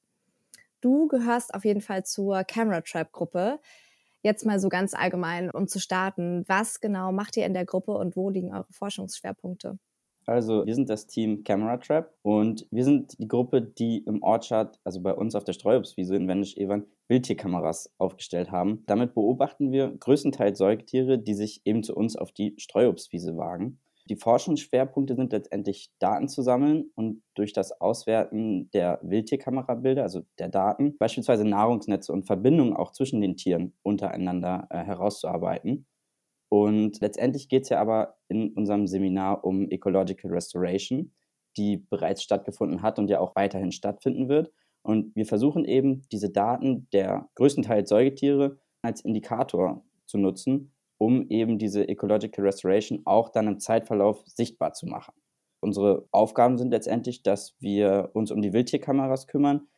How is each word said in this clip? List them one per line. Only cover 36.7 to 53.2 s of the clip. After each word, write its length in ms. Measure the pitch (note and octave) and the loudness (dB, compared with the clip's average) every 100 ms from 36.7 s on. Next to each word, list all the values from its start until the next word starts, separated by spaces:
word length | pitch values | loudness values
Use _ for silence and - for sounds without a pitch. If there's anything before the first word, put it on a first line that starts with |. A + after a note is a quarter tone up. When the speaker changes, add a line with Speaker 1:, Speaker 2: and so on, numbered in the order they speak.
| G#2+ G#2+ - | 4 2 0
Speaker 2:
letztendlich 500 | G#2 - B2+ C#3 - | -4 0 0 0 2
geht's 180 | C3 C3 | 2 2
ja 120 | B2 | 2
aber 360 | G#2+ A2 - - - | 2 2 0 -6 -6
in 260 | G#2+ A2 | -2 -2
unserem 320 | A2 G#2 G#2 G2 | -2 0 2 2
Seminar 580 | F#2+ F#2+ F#2+ F#2+ G2+ | 2 2 0 0 -2
um 240 | F#2 F#2+ G2 | 0 -2 -2
Ecological 600 | F#2 G2+ F#2+ F#2+ F#2+ F#2 | -2 2 2 2 -2 -4
Restoration, 800 | F2 - F2+ F2 F#2+ - C3 F#3 _ _ _ _ - | -4 -4 -4 -2 -2 -2 -4 -6 _ _ _ _ -4
die 180 | G#2 G2 | -2 -2
bereits 460 | - - E2 G2 | -2 -2 -2 -2
stattgefunden 580 | - G2 - - G#2+ F2+ | -2 -2 -2 -4 -2 -2
hat 180 | A2 A2 | -2 0
und 120 | G2+ | 0
ja 100 | F#2 | 2
auch 160 | F2+ - | 0 0
weiterhin 360 | G2 F#2+ F#2+ | -2 -2 -6
stattfinden 580 | - G#2 - C3+ - C3 | -4 -6 -4 -2 -2 0
wird. 200 | D3+ D#3+ _ _ _ | 0 0 _ _ _
Und 320 | - A2 - G#2+ | -2 0 0 -4
wir 100 | A2 | 0
versuchen 400 | G#2+ C#3+ - - | 2 2 2 2
eben, 420 | C3 C3+ C3+ - | 2 2 0 -4
diese 200 | G#2+ G2+ | -6 -2
Daten 580 | G2 G#2+ B2 C3+ A#2+ - | 0 0 0 0 -2 0
der 340 | G2 F#2+ G2+ - | 0 0 -2 -6
größtenteils 560 | - C#3 C#3+ A2+ G#2+ G2+ | 2 2 2 0 0 4
Säugetiere 680 | G#2+ C3 C3+ C#3 C#3 C#3 C#3 _ _ | 4 4 2 2 2 2 -2 _ _
als 220 | A#2 A2 | -8 -6
Indikator 800 | - G#2+ - A#2 - F2 F2+ - - _ - | -4 -4 -4 -4 -2 0 -2 -2 -14 _ -8
zu 100 | G2+ | 0
nutzen, 560 | F#2+ F#2+ - C#3 C#3 _ _ - | 0 0 0 -2 -2 _ _ 0
um 300 | A2 B2+ - | 2 2 2
eben 280 | A2 A2+ G#2+ | 0 0 0
diese 300 | G#2+ G2+ - | 0 0 -2
Ecological 560 | - G#2 G#2+ A2 - | -2 0 0 0 -2
Restoration 580 | G2 G2 F#2 G2+ - G#2 | 0 0 2 2 2 -4
auch 260 | - G#2 | 2 2